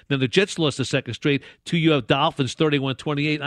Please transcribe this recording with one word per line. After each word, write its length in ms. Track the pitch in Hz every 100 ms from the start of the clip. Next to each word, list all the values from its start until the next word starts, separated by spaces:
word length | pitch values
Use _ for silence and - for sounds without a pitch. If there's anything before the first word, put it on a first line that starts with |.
| -
Then 120 | 139
the 80 | 131
Jets 300 | 185 196 -
lost 200 | 151 -
the 80 | 123
second 260 | 139 120
straight 300 | 110 151 139 - - -
to 100 | 170
your 240 | 160 143
Dolphins, 540 | 113 139 160 151 127
thirty-one 420 | - 156 143 135 131
twenty-eight. 440 | 151 143 151
And 40 | 151